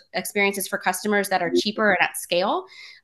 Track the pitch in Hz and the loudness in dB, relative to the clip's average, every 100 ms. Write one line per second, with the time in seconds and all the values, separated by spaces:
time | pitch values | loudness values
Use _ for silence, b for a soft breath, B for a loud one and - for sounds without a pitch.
0 | - 185 185 208 202 202 185 190 190 190 | -8 -8 -4 0 2 0 -4 -2 0 0
1 | 208 202 190 185 170 175 214 214 208 175 | 0 0 2 0 2 0 0 0 2 4
2 | 156 - - 175 202 339 370 B B B | 2 -2 -2 0 0 -2 -6 B B B